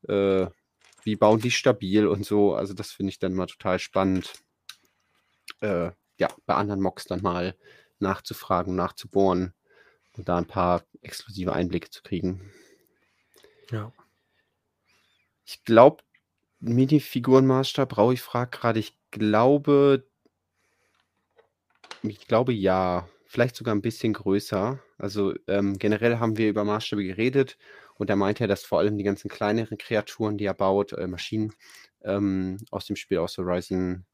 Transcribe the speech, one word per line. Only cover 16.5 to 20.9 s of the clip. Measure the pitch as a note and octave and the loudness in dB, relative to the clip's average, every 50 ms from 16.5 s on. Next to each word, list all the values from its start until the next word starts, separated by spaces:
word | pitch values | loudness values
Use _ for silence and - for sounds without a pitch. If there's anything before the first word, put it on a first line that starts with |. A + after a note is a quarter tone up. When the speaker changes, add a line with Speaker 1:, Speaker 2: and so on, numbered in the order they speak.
| _ _ | _ _
Speaker 1:
Minifigurenmaßstab, | - A2+ A#2 B2 C3 C3 D3+ D3 - - - C3 A#2+ B2+ C3 C3+ C3+ C3 B2+ C3 C3+ - - - C3 - - | -4 0 2 2 4 4 4 2 2 0 -6 -4 4 6 6 8 8 6 4 2 0 -2 -2 -2 -2 -2 2
Raui | - G#2 A#2+ B2+ | 4 4 4 4
fragt | A#2+ - - - A#2+ B2 A#2+ - | 0 -4 -6 -4 -4 -4 -4 -8
gerade, | - - A#2+ A2+ A2 | -2 -2 0 0 0
ich | G#2+ - _ _ _ _ | -4 -6 _ _ _ _
glaube, | - G#2 G#2+ G#2+ G#2+ G#2+ A#2 C3 C#3+ D3 D3 D3+ C#3+ C#3 C#3 C#3+ C#3 C3+ - _ _ _ _ _ _ _ _ _ _ _ _ _ _ _ _ _ | -6 -2 0 2 4 4 6 6 4 4 4 4 4 6 6 6 4 2 0 _ _ _ _ _ _ _ _ _ _ _ _ _ _ _ _ _